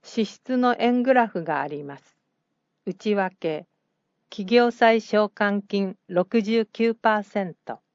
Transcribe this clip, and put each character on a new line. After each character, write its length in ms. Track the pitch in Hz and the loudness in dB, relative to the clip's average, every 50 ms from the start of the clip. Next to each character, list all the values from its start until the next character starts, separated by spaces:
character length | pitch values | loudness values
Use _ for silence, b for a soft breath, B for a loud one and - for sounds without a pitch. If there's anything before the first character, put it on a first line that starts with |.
| _ | _
支 200 | - - 233 214 | -8 -4 -4 -4
出 320 | - - _ _ - 254 | -4 -6 _ _ -4 -2
の 200 | 247 247 247 240 - | 0 0 0 0 2
円 240 | - 240 247 247 | 0 0 0 0
グ 100 | 240 262 | 2 2
ラ 140 | 262 254 233 | 4 4 2
フ 160 | 208 _ 185 | 2 _ -8
が 180 | 165 165 151 139 | -4 -4 -4 -4
あ 60 | 143 | -4
り 160 | 147 151 143 | -6 -8 -10
ま 160 | 147 139 143 139 | -12 -14 -16 -18
す。 180 | _ _ _ _ _ _ _ _ _ _ _ _ _ _ _ _ _ | _ _ _ _ _ _ _ _ _ _ _ _ _ _ _ _ _
内 300 | 196 180 _ - 220 208 | -12 -12 _ -4 -2 0
訳、 500 | 202 190 185 _ _ - 165 156 151 - _ _ _ _ _ _ _ _ _ _ _ _ _ | 0 -2 -4 _ _ -6 -4 -4 -4 -10 _ _ _ _ _ _ _ _ _ _ _ _ _
企 220 | - - 196 185 | -12 -12 -4 2
業 180 | 233 240 240 240 | 4 4 4 2
債 300 | 233 - 233 226 226 226 | 2 4 4 4 4 4
償 280 | 220 - - 208 214 208 | 0 0 0 0 0 0
還 320 | _ - 214 202 202 202 | _ -4 -2 -2 -2 -2
金 380 | 202 _ - 202 196 190 - _ _ | -4 _ -4 -2 -2 -4 -6 _ _
六 340 | - 180 175 185 185 - 233 | -2 -2 -2 -2 _ 0 -2
十 260 | 202 214 226 226 220 | 0 2 0 0 -2
九 280 | _ - - 226 233 226 | _ -2 -2 0 0 0
パ 220 | 226 - 226 214 | _ 0 0 0
ー 60 | 208 202 | 0 -2
セ 180 | - - 214 | -4 -6 -4
ン 140 | 190 180 - _ _ | -4 -4 -8 _ _
ト 160 | - 113 - _ _ | -14 -14 -14 _ _